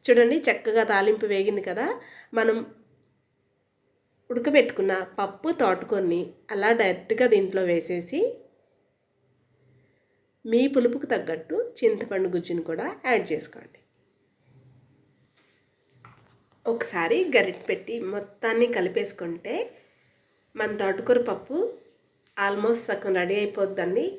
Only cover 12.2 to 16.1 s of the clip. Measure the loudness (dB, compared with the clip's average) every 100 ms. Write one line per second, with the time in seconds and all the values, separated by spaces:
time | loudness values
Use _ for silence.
12.2 | -2 -2 -2 -6 -4 -6 -6 -6 0 0
13.2 | 0 -6 -6 -20 -20 -20 _ _ _ _
14.2 | _ _ _ _ _ _ _ _ _ _
15.2 | _ _ _ _ _ _ _ _ -20